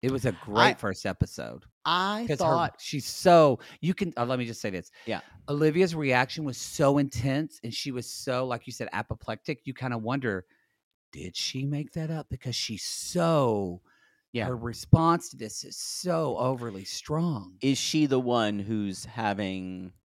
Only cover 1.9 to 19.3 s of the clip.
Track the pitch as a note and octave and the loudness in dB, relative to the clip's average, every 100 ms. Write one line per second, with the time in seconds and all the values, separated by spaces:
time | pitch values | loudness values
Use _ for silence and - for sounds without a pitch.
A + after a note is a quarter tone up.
1.9 | F3 F#3+ G#3+ A#3 D3 E3 E3 E3+ - - | 0 0 -2 -2 0 2 2 0 -4 -8
2.9 | D3 - - F#3 F3 D3+ A#2+ - - D#3 | -6 -6 2 8 10 10 6 -4 -4 -2
3.9 | F#3+ F3+ C3+ A#2+ B2+ A#2 A2+ G#2+ F2+ - | 0 -2 -2 -2 -2 -4 -6 -6 -6 -10
4.9 | - - G2 - - - C#3+ D#3 D#3 F#3+ | -14 -6 -6 -6 -18 -6 2 2 4 2
5.9 | E3 C#3+ B2+ B2+ - D3 B2 - - C#3 | 2 2 2 2 -2 -6 -6 -10 2 4
6.9 | C#3+ C#3 - C3+ C3+ D#3 - - A2 C#3+ | 4 2 0 0 0 -2 -8 -10 -8 -6
7.9 | B2+ A#2 - - B2+ C3 A#2 - A#2+ F#3 | -6 -8 -8 -4 -2 -2 -4 -8 -8 -6
8.9 | G2+ A2 A2 - A2 - C#3+ - B2+ C3 | -4 -4 -8 -8 -8 -6 -8 -8 -8 -6
9.9 | A#2+ A2 C#3 B2+ F#2+ - _ _ _ _ | -4 -4 -2 -2 -4 -6 _ _ _ _
10.9 | _ _ - F2+ - - C3 C#3+ D3 D3 | _ _ -14 -10 -8 -6 -4 -4 -4 -6
11.9 | E3+ D#3+ D#3+ - B2+ B2+ A#2 - G#2 - | -6 -6 -6 -8 -8 -6 -6 -6 -6 -8
12.9 | - - F3+ E3 D#3+ B2+ G#2 F#2+ F2+ _ | -8 -4 0 4 4 4 2 -2 -6 _
13.9 | _ _ _ _ A#2+ G#2 B2 A#2 A2+ - | _ _ _ _ -4 -4 -4 -6 -8 6
14.9 | E3 E3 E3+ - C3 A2 - - - - | 8 8 4 0 -12 -12 -10 -12 -12 -10
15.9 | - F3+ E3 D3+ A2+ B2+ C3 A#2 F#2+ F#2+ | -6 -2 0 0 0 0 0 -6 -10 -10
16.9 | - - D3+ F3 B2+ F#2 F#2 C3 C3+ - | -12 -4 -2 0 -2 -8 -2 0 0 0
17.9 | D#3+ D3+ C3 B2 A#2+ G#2+ G#2 G2+ A2 G2+ | 2 2 2 2 2 2 0 -2 -2 -2
18.9 | F#2 - B2 A2 | -6 -10 -4 -2